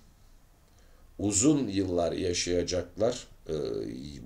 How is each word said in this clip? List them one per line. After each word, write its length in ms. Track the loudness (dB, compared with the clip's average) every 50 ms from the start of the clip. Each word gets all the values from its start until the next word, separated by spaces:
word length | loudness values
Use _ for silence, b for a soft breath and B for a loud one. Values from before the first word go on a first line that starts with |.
| -20 -20 -20 -20 -20 -20 -20 -20 -20 -20 -20 _ -20 b b b b b b b b b -6 -2
uzun 500 | 0 2 2 4 6 6 4 4 2 0
yıllar 440 | 0 0 0 2 2 2 2 2 0
yaşayacaklar. 1120 | 0 0 0 0 0 0 0 2 0 0 0 -2 -2 -4 -4 -2 0 0 0 0 -2 -8 -16 -20 -16 -8 -6
E, 60 | -4 -4 -2 -4 -4 -4 -6 -6 -8 -8 -10 -12 -12 -12 -10